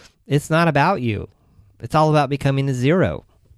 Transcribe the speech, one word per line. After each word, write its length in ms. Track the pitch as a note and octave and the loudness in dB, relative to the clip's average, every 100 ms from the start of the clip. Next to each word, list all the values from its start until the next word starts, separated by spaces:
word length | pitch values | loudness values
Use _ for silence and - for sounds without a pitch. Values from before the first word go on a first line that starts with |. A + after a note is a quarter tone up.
| - _ - | -20 _ -4
it's 220 | C#3+ - | -4 0
not 180 | D#3+ E3+ | 0 2
about 340 | C#3+ D#3 G3 | 2 0 0
you. 260 | B2 G2+ - _ _ _ _ _ | -2 -4 -8 _ _ _ _ _
It's 160 | A#2+ D#3 | -4 0
all 140 | D#3 | 2
about 200 | D3+ C3+ | 2 0
becoming 400 | C#3 C#3 C3+ C#3 | -2 -2 0 -2
a 40 | |
zero. 520 | B2+ B2+ F#3 A#2 D2 - _ _ | 0 0 2 0 -2 -12 _ _